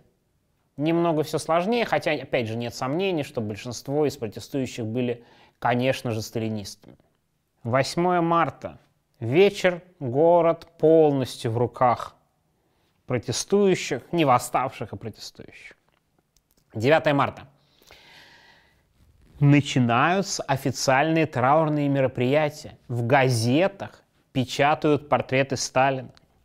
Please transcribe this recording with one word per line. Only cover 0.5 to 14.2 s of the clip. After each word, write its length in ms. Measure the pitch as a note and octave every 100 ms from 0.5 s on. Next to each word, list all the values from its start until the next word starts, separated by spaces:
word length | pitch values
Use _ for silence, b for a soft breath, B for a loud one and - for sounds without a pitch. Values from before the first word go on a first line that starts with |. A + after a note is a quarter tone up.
| _ _ -
Немного 460 | D3+ E3+ E3+ D#3
всё 160 | D3 D#3
сложнее, 460 | - E3 F3+ A#3+ G#3+
хотя, 260 | D#3 E3+
опять 360 | D3+ - D3 A2+
же, 80 | A2+
нет 200 | A#2+ -
сомнений, 480 | C3 D3+ G3 E3+
что 180 | C3+ -
большинство 640 | G#2+ G#2 B2+ A#2 - C#3+ D3
из 120 | C3
протестующих 680 | A2 G2+ - C#3+ B2 - A2
были 380 | A#2+ B2 A#2+ b b b b
конечно 500 | B2 B2 C3 B2+ B2+
же, 100 | A2
сталинистами. 760 | A2 A#2+ A2 A2 G2+ - - - _ _ _ _ _ _
Восьмое 560 | A#2 B2+ C3 - F3 F3+
марта. 600 | E3+ E3+ D#3+ - - - _ _ _ _
Вечер, 640 | A2+ C#3+ G3+ G3 F#3 F3 - -
город 680 | C3+ B2 E3 F3 E3 D#3+ - -
полностью 720 | D3+ E3 D#3 C#3 B2+ - B2
в 60 | A2+
руках 560 | B2 - B2+ A2 - - _ _ _ _ _ _ _ _ -
протестующих, 960 | B2+ - A#2 - G3+ G3+ F3+ - C3+ -
не 140 | E3+